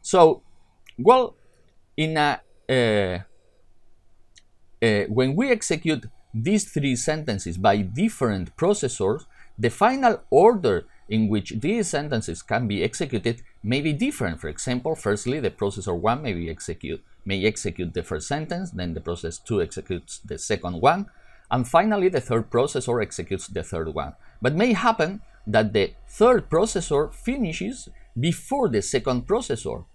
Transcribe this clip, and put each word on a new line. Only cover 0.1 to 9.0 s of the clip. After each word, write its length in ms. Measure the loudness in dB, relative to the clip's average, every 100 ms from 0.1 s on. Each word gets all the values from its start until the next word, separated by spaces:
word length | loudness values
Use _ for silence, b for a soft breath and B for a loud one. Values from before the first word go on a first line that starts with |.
| 8 8 6 -8 -20 _ _ -20 2
well, 360 | 6 6 4 -6 _ _ _ _ _ -2
in 180 | 0 2
a, 240 | 2 0 _ -16 0
uh, 500 | 2 4 2 0 -4 -10 -20 _ _ -20 -20 -20 -20 -20 -20 -20 -20 _ _ -20 0 2
uh, 200 | 2 2
when 280 | 0 2 2
we 140 | 0
execute 560 | 0 -2 -2 -2 -2 -6 -18 _
these 400 | -4 0 0 0
three 240 | -2 0 0
sentences 640 | -2 -4 -4 -6 -6 0
by 200 | 2 2
different 800 | 0 -2 -2 0 -2 0 -6 -2
processors, 680 | 0 0 -2 0